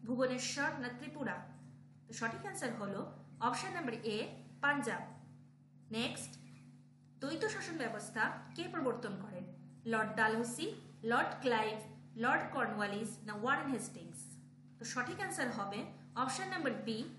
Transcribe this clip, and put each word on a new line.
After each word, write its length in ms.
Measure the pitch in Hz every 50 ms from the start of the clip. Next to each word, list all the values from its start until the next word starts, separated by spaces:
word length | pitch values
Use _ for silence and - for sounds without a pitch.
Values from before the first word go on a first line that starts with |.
| -
ভুবনেশ্বর 720 | 226 254 240 262 254 254 247 - - - 285 285 311 294 -
না 100 | 247 247 247
ত্রিপুরা? 480 | 247 294 302 302 302 269 208 180 - - - - - - - - - - - - - -
তো 60 | - 226
সঠিক 280 | - 233 226 226 -
answer 320 | - 403 381 - 302 240 214 -
হলো 320 | 202 196 190 196 254 - - - - - - -
option 320 | 226 247 247 - - 381 359
number 200 | 349 320 247 220
এ, 340 | - - 220 208 214 277 - - - - - - -
পাঞ্জাব। 400 | - 285 285 285 233 233 190 175 147 - - - - - - - - - - - - - - - - -
Next, 460 | 220 226 240 - - - - - - - - - - - - - - - - - - - - - - -
দ্বৈত 260 | - 285 330 311 -
শাসন 320 | 427 - - - - 330
ব্যবস্থা 540 | 311 247 220 220 208 - - - 220 220 - - - - - -
কে 80 | 311 349 370
প্রবর্তন 460 | 370 339 277 254 226 - 233 208 190 190
করেন? 220 | 196 208 185 180 - - - - - - - - -
Lord 300 | 226 226 220 220 208 -
Dalhousie, 600 | 226 220 220 220 226 240 233 - - 320 427 - - - - - - -
Lord 240 | 226 233 262 311 - - -
Clive, 360 | - 254 233 220 220 214 220 - - - - - - - -
Lord 260 | 220 226 254 294 320 - - -
Cornwallis 640 | 277 240 208 208 208 208 202 202 208 226 208 - - -
না 80 | 214 208
Warren 380 | 208 208 254 285 285 - 277
Hastings? 480 | 254 208 - - - - - - - - - - - - - - - - - - - -
তো 60 | 226
সঠিক 320 | - - 254 247 - 370
answer 340 | 403 392 381 349 339 277 240
হবে 340 | 208 208 202 196 196 220 - - - - - - -
option 320 | 226 254 262 - - 381
number 260 | 370 370 359 294 262 220
বি 300 | 208 208 226 226 214 262 - -